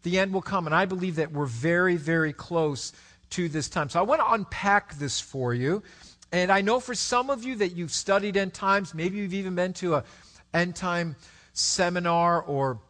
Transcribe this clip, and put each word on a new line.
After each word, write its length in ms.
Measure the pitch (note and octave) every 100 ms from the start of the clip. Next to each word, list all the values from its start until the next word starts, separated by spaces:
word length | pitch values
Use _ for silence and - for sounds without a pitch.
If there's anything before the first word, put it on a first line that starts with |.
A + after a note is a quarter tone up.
the 160 | F3 F#3
end 160 | G3
will 80 | F#3+
come. 240 | - F#3+ D#3+
And 80 |
I 100 | D#3+
believe 320 | F#3+ F#3 F#3 D#3+
that 160 | D#3
we're 140 | D3 C#3
very, 500 | A#2 D#3 E3+ F#3 F3
very 380 | D3 E3 D#3
close 580 | C#3 - E3+ D#3 C3+ - - - _ _
to 180 | - E3+
this 200 | D3+ C3+
time. 200 | - D3
So 100 | E3+
I 40 |
want 180 | G#3 D#4
to 100 | C4
unpack 640 | A3+ F#3+ - G3+ G3+ -
this 240 | D3 C#3+ -
for 360 | - C3+ B2
you. 280 | A#2+ C3 G3 - - - - -
And 220 | F3 F3+
I 80 | G3
know 180 | G3 B3
for 160 | B3
some 360 | A#3+ - B3 B3+
of 120 | C4+
you 140 | A#3+ B3
that 140 | F#3+
you've 200 | F3 E3+
studied 460 | - - G3 G3+ G3
end 160 | G3
times, 420 | - G3 G3 F#3
maybe 220 | D#3+ F3 G3+
you've 180 | G3+
even 200 | F#3+ F#3+
been 180 | F3+ F#3
to 220 | F3+ F#3 D3+
a 80 | - - - - _
end 240 | E3 F3 F3
time 400 | F#3 F3 E3+ C#3 - - _
seminar 880 | - - - F3 F3 F3 E3+ E3+ E3+
or 360 | - C#3 C3+ A#2